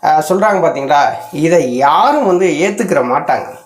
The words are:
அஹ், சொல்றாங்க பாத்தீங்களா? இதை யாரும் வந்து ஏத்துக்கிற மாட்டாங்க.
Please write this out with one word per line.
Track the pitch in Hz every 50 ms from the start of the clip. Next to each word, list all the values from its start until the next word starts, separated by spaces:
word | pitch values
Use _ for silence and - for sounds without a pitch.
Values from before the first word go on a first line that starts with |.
| -
அஹ், | - 151 156 156 -
சொல்றாங்க | 185 196 202 214 202 190 170
பாத்தீங்களா? | 160 - 139 139 135 147 143 139 135 - - - - -
இதை | 147 151 160 175 175 151 131 120
யாரும் | 123 135 143 151 170 214 262 294 302 269
வந்து | 196 180 175 190
ஏத்துக்கிற | 185 156 143 170 208 202 202 233 180 - 143 127
மாட்டாங்க. | 123 127 143 - - 131 - - - - - -